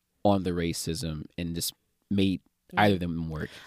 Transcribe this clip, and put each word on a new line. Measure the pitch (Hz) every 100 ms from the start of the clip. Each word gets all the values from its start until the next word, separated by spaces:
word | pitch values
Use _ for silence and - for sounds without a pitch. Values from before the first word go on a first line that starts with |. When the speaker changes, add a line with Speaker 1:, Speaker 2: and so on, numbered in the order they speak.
| _ _
Speaker 1:
on | 101 98
the | 90
racism | 87 85 78 - 80 82 76 - -
and | 85
just | 85 - - _ _ _
made | 101 98 90 _ _ _
Speaker 2:
Mm. | 98
Speaker 1:
either | 104
of | 92
them | 87 82 80
work. | 78 82 -